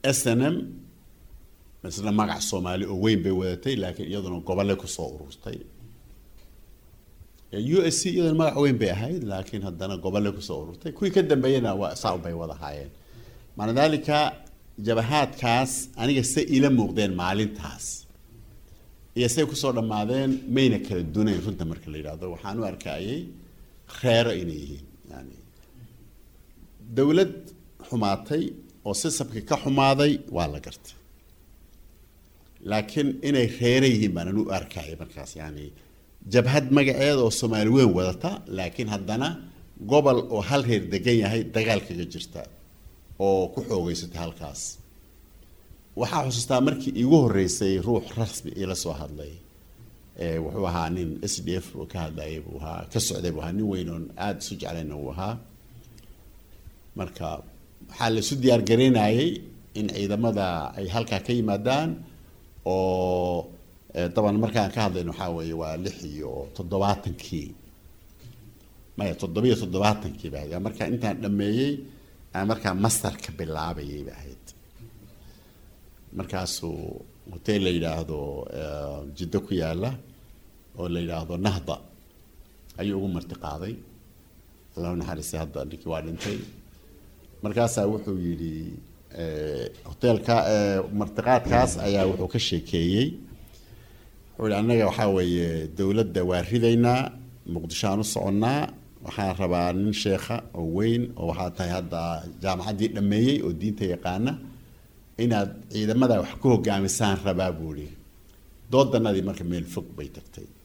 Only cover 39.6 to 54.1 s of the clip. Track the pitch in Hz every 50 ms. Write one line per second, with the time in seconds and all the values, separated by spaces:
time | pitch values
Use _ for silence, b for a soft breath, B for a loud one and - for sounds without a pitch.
39.6 | - - - - - 104 135 151 143 143 127 123 - - 113 104 98 87 139 143
40.6 | 131 117 117 104 90 85 90 95 87 123 120 113 104 98 113 117 110 - - 113
41.6 | 110 113 110 98 - - 90 85 85 - - 82 - - - 78 - - - -
42.6 | - - - - - - - - - - - - 98 98 98 95 92 90 - -
43.6 | - - 113 92 85 87 85 80 - 87 85 82 85 82 80 - 80 73 73 -
44.6 | - - - - - - - - - - - - - - - - - - - -
45.6 | - - - - - - - - 120 - - 160 131 131 120 117 120 - 135 127
46.6 | 127 - - - - - - 107 120 131 156 160 135 113 98 98 95 90 - -
47.6 | 104 95 95 92 85 107 120 101 - - - 113 113 95 - - - 78 - 95
48.6 | 98 95 92 - - 87 78 71 76 73 73 76 73 73 78 85 - - - -
49.6 | - - - - - - - - - - - - 87 85 80 82 80 76 - 104
50.6 | 98 90 85 85 82 82 87 90 87 80 78 - - 98 - - 92 85 87 92
51.6 | 87 - - 82 80 78 - 92 82 78 80 80 76 78 80 78 76 80 78 71
52.6 | 78 78 80 85 82 80 - 117 - - - 90 87 87 80 78 76 82 87 104
53.6 | 107 104 98 92 87 85 85 82 82 -